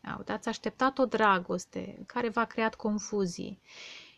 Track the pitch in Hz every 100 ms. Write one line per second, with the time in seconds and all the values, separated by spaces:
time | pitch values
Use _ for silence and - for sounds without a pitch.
0 | - - - 214 - - 220 - 262 262
1 | 254 220 214 190 180 180 - 180 196 -
2 | - 240 233 233 226 - 220 - 214 208
3 | - 208 185 175 202 196 - - - -
4 | -